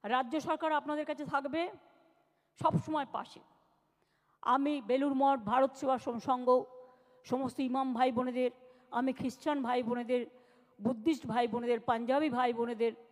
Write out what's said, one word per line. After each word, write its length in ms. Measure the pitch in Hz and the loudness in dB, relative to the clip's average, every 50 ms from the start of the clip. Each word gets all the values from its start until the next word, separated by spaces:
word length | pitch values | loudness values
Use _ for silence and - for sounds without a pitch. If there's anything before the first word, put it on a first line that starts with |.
রাজ্য 380 | - 202 247 254 262 233 285 311 | -2 0 0 0 0 -2 -4 -4
সরকার 320 | - 330 320 311 320 311 | -2 -2 -4 -2 0 0
আপনাদের 320 | 311 294 285 285 302 302 302 | 0 0 -2 -2 -4 -4 -4
কাছে 200 | 302 302 - 302 | -6 -6 -8 -6
থাকবে 460 | - - 277 277 285 254 330 349 359 403 - - - _ _ _ _ _ _ _ _ _ _ _ _ _ - | -2 -2 -2 -2 -2 -2 -2 -4 -4 -6 -14 -20 -20 _ _ _ _ _ _ _ _ _ _ _ _ _ 0
সব 100 | - 311 311 - - | 0 2 2 2 -2
সময় 200 | 311 311 302 277 - | -2 -4 -4 -4 -4
পাশে। 280 | - - - - - - - _ _ _ _ _ _ _ _ _ _ _ _ _ _ _ _ _ _ _ | -6 -8 -8 -8 -16 -20 -20 _ _ _ _ _ _ _ _ _ _ _ _ _ _ _ _ _ _ _
আমি 400 | - 233 247 277 277 294 294 285 | 0 2 2 2 2 0 -2 -2
বেলুড় 320 | 220 202 254 269 277 285 277 | 0 0 0 2 2 2 2
মঠ, 240 | 262 277 277 277 269 | 2 4 4 2 2
ভারত 320 | 208 202 240 262 269 262 269 | 0 0 2 2 2 2 0
সেবাশ্রম 440 | - 302 262 262 233 - 269 240 226 | -4 0 0 0 0 -2 -6 -8 -6
সংঘ, 440 | - 285 254 254 254 247 254 254 - - - - - - - _ _ _ _ - _ | -2 -2 -2 0 4 4 4 4 4 -2 -14 -20 -20 -20 -20 _ _ _ _ -20 _
সমস্ত 360 | - 254 262 269 254 - - | -2 -2 0 0 -4 -2 -2
ইমাম 340 | 269 254 254 269 269 262 247 | -2 0 0 0 0 -2 2
ভাই 180 | 233 254 262 | 2 2 4
বোনেদের, 380 | 233 240 254 254 240 254 254 247 247 - - - - - - _ | 4 0 -2 0 0 0 0 0 -2 -6 -20 -20 -20 -20 -18 _
আমি 220 | - 233 262 262 | -2 0 0 0
খ্রিস্টান 500 | 254 - - 254 - - - 311 294 285 | -2 -2 -4 -6 -6 -4 -2 -2 -2 0
ভাই 200 | 254 233 247 - | 0 0 0 0
বোনেদের, 440 | 254 220 240 240 240 220 254 247 233 - - - _ _ _ _ _ _ _ - | 0 0 -2 -4 -2 0 -2 -2 -2 -6 -12 -20 _ _ _ _ _ _ _ -2
বুদ্ধিস্ট 440 | 202 226 262 220 214 330 320 247 - | -2 -2 -2 0 0 0 0 0 -2
ভাই 220 | 247 220 247 240 226 | -2 0 2 2 2
বোনেদের, 320 | 208 240 240 240 240 226 | 0 -2 0 0 0 0
পাঞ্জাবি 500 | 233 - 233 226 233 233 262 285 311 302 | 2 0 0 0 2 2 2 2 2 2
ভাই 220 | 240 247 254 247 | 2 2 2 2
বোনেদের 400 | 233 226 233 233 240 214 233 233 220 - - _ | 0 -2 -4 -4 -2 0 0 -2 -2 -4 -18 _